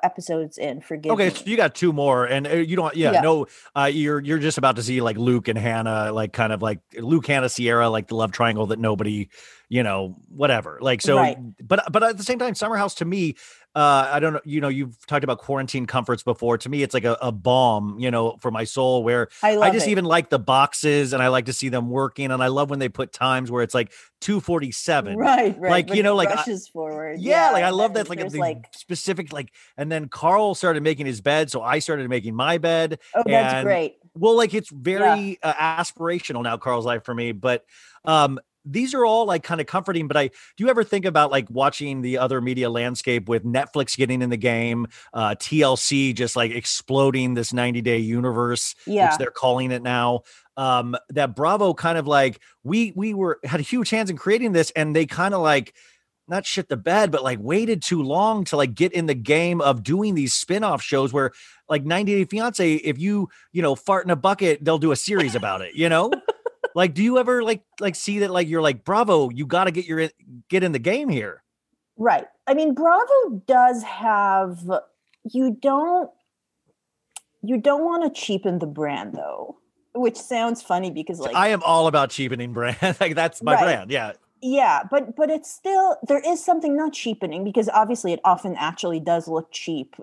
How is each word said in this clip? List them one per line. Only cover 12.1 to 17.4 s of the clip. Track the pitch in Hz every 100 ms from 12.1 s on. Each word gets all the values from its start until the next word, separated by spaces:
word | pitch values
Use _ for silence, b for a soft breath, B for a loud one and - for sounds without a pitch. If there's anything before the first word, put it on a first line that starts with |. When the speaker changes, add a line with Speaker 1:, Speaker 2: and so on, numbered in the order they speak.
| 202
Speaker 2:
the |
same | 196 247
time, | 247 190
Summer | 214 214
House | 202 -
to | 165
me, | 190 165 123 B B B
uh, | 151 147 139 135
I | 143
don't | 160
know, | 151
you | 151 151
know, | 143
you've | 135 131 117 -
talked | 147
about | 135 117
quarantine | - 139 131 135 120
comforts | 131 117 120
before. | - 120 120 117
To | 127
me, | 143
it's | 135
like | 127 117
a, | 117
a | 127
balm, | 104